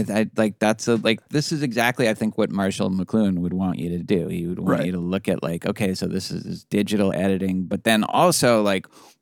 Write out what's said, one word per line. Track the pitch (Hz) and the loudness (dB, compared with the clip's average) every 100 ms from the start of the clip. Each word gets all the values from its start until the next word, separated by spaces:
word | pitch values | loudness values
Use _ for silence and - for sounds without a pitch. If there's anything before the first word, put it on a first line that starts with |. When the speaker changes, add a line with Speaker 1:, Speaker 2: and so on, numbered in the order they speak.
| 101 | 0
Speaker 1:
I, | 104 107 - | 0 0 0
like, | 110 - | 0 2
that's | 107 110 - | 0 0 0
a, | 117 | 0
like, | 110 113 - | 2 -2 -2
this | 143 147 | -4 -2
is | 156 | -2
exactly, | 139 117 117 127 117 | -2 0 0 2 0
I | 107 | 2
think, | 110 - | -2 0
what | 104 | 0
Marshall | 98 98 - 101 | 0 0 0 -2
McLuhan | 95 90 113 101 90 | -2 0 2 2 0
would | 87 | -2
want | 90 95 - | -2 -2 -2
you | 87 | -4
to | 87 | -4
do. | 85 98 82 | 0 0 0
He | 87 85 | -4 -4
would | 90 | -4
want | 90 - | -2 0
Speaker 2:
Right. | 87 | -2
Speaker 1:
you | |
to | 92 | -4
look | 87 95 98 | -2 -2 -2
at, | 90 | -2
like, | - 85 92 | -2 -4 -4
okay, | 101 101 | -2 -2
so | 92 92 | -2 -4
this | 92 - | -4 -6
is, | - - | -8 -8
is | 87 | -12
digital | - 101 101 104 98 | -4 -2 0 2 2
editing, | - 98 95 95 92 90 | 2 0 0 0 -2 -4
but | 101 | -2
then | 117 110 104 | 2 2 2
also, | - 175 - 127 117 | 4 4 4 4 4
like, | 104 95 - - - _ | 4 0 -2 -18 -20 _